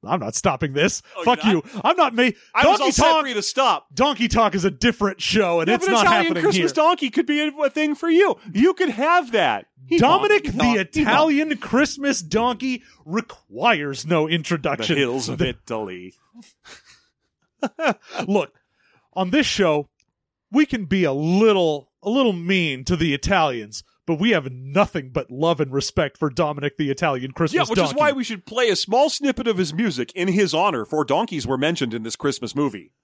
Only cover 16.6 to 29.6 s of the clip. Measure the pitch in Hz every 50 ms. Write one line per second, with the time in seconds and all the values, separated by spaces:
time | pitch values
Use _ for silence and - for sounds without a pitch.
16.6 | _ - - - _ _ - _ _ _ _ _ _ _ _ _ _ _ _ _
17.6 | - - _ - 320 285 208 _ _ - - - 247 185 202 202 156 - _ _
18.6 | _ _ _ _ _ _ _ _ _ _ _ 185 190 185 180 302 269 - - -
19.6 | 196 165 151 151 143 _ _ _ _ _ _ _ _ _ _ _ _ _ 208 269
20.6 | 311 - - 240 196 143 190 196 175 147 135 139 151 160 180 196 220 220 208 190
21.6 | 175 160 151 143 - _ _ _ - 196 226 277 269 233 190 170 170 175 196 185
22.6 | 170 156 135 127 131 - 180 160 160 165 139 139 - 165 202 185 160 147 127 117
23.6 | 107 104 107 - - _ _ _ _ - 165 147 190 240 220 165 135 135 127 127
24.6 | 131 135 139 185 202 - - 175 135 127 123 156 131 _ 123 131 156 165 170 143
25.6 | 156 135 127 139 131 - - - 160 139 _ - 156 147 123 - 170 147 151 143
26.6 | 139 147 - - 151 139 135 - 175 160 139 127 123 135 131 - 170 151 - 359
27.6 | 320 214 226 190 175 147 269 285 302 294 285 277 240 - 226 190 _ - 220 240
28.6 | 247 233 190 170 - - 202 247 285 311 - - 285 277 254 - 262 233 220 180